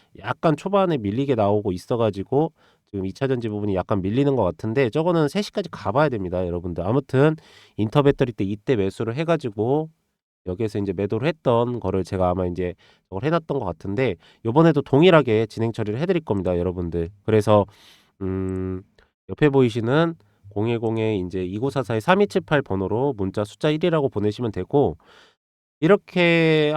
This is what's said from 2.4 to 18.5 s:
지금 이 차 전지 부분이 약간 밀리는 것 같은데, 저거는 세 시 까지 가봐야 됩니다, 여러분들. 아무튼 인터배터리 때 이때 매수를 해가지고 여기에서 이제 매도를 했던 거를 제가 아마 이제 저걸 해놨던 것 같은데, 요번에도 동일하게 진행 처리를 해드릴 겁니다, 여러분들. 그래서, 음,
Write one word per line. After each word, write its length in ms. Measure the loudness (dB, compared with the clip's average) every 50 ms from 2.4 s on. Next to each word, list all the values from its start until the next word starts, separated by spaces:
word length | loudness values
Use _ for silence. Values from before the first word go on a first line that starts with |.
| 0 0 -4 _ _ _ _ _ _ _
지금 180 | -8 -6 -6
이 80 | -6 -6
차 140 | -4 -2 -2
전지 200 | -2 -2 -4 -4
부분이 260 | -4 -4 -2 -2 0
약간 260 | 0 0 0 0 0
밀리는 340 | 0 0 2 2 2 2 2
것 80 | 2 2
같은데, 460 | 0 0 -2 -4 -2 0 0 0 2
저거는 380 | 2 0 0 2 2 2 2 2
세 160 | 0 -2 -4
시 80 | -4
까지 180 | -4 -6 -8 -8
가봐야 400 | -8 -8 -6 -2 0 2 2 2
됩니다, 380 | 0 -2 -4 -4 -2 -2 -2 -2
여러분들. 360 | -2 -4 -4 -6 -6 -4 -2
아무튼 520 | 0 0 0 0 0 2 4 4 4 2 0 -6 -18 -20 -20 -20 _ _ -4
인터배터리 540 | -2 0 2 2 4 4 2 2 0 -2
때 120 | -2 -4 -4
이때 320 | -4 -6 -4 _ -2 0
매수를 400 | 0 0 -2 -2 -4 -6 -6 -6
해가지고 760 | -4 -2 0 -2 -2 -2 -4 -4 -2 -2 0 0 -2 -2 -6 _ _ _ _ _ _ _ _ _ _ -10 -8
여기에서 320 | -6 -4 -4 -4 -4 -4
이제 140 | -4 -2 -2
매도를 340 | -2 -2 -2 -2 -2 -2 -2
했던 520 | -4 -2 0 2 2 2 2 0 -2 -4
거를 240 | -4 -2 -2 -2 -2
제가 260 | -2 -2 0 0 2
아마 180 | 2 0 -2 -2
이제 260 | -2 -4 -4 -6 -6 -10 _ _ _ _ _ -14
저걸 160 | -10 -6 -4
해놨던 340 | -2 -2 -2 -2 -4 -6 -4
것 60 | -4
같은데, 500 | -6 -6 -8 -8 -6 -4 -2 -2 -2 -2 -6 _ -20 _ _ -6
요번에도 360 | 0 4 6 6 6 4 2
동일하게 640 | 0 2 4 4 6 6 6 6 4 4 2 2 0
진행 260 | 0 -2 -4 -4 -4
처리를 280 | -2 -4 -4 -4 -4 -4
해드릴 240 | -2 -2 -2 -2 -2
겁니다, 340 | -2 -2 -2 -2 -2 0 0
여러분들. 540 | -2 -2 -4 -4 -6 -4 -4 -4 -4 -6 -8 _ _
그래서, 420 | 0 0 2 4 4 4 4 4 2 -4 _ -20 -20 -20 _ _ _ _ -10
음, 600 | -6 -6 -4 -4 -4 -4